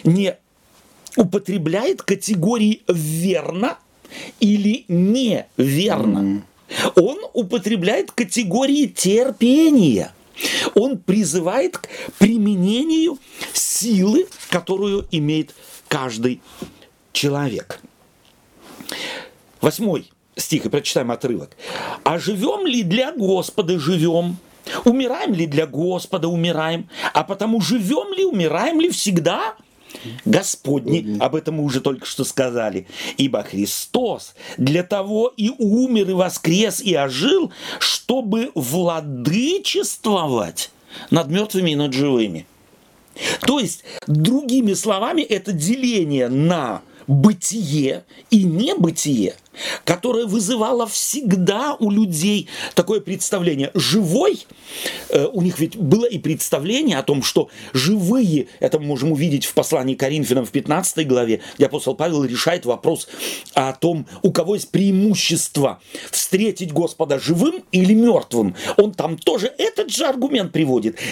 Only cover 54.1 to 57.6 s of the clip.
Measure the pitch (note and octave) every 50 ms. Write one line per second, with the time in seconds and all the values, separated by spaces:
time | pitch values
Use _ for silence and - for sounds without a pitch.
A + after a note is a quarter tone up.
54.1 | F3 C4 F4+ G#4 F4+ - - _ - - - - - - - - - - - -
55.1 | - - C#3 - C4+ F#3 E3+ F#3 - - D#3+ - - A3+ F3 C3 F3+ A3 A#3 A#3
56.1 | G#3+ D#3 - C#3+ D3+ - - - - C#3+ C#3+ F#3 A#3 C#4 D#4+ B3+ D#3+ C3+ - -
57.1 | C#3+ E3 - - - F3 D3 - - -